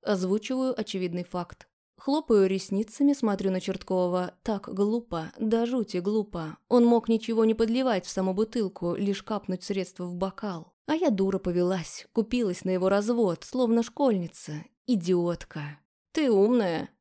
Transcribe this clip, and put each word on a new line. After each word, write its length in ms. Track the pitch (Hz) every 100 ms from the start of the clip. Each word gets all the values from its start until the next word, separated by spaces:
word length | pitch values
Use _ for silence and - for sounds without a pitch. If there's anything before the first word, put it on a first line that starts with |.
Озвучиваю 720 | - 196 185 208 208 262 262 240
очевидный 460 | 214 190 180 175
факт. 420 | 175 180 175 - - _ _ _
Хлопаю 480 | - 294 302 214 190
ресницами, 680 | 190 - 196 226 - 285
смотрю 380 | 277 220 196 196
на 100 | 185
Черткова. 720 | 190 190 - 185 180 180 180 _
Так 280 | - 202 -
глупо, 600 | 196 202 233 233 170 160 -
до 300 | 220 226 233
жути 300 | 254 214 180
глупо. 600 | 180 214 208 175 156 - _
Он 160 | 240
мог 240 | 233 233 226
ничего 360 | 226 226 226
не 100 | 220
подливать 520 | 220 226 240 262 202 -
в 40 |
саму 240 | - 185
бутылку, 600 | 185 220 240 196 - 175
лишь 300 | 175 202 196
капнуть 400 | - 208 - 277
средство 400 | - 196 175 -
в 100 | 180
бокал. 580 | 175 190 - 214 170 - _ -
А 80 |
я 160 | 320 339
дура 300 | 196 190 190
повелась, 680 | 190 175 180 185 165 - -
купилась 520 | - 220 247 220 180
на 60 | 185
его 180 | 185 185
развод, 540 | 196 208 240 208 160
словно 400 | - 254 240 233
школьница. 840 | 226 - 277 202 170 - - 151 - _ -
Идиотка. 920 | 226 170 180 175 170 - 156 147 147 _ _ _
«Ты 180 | - 285
умная!» 580 | 202 202 247 190 160 - _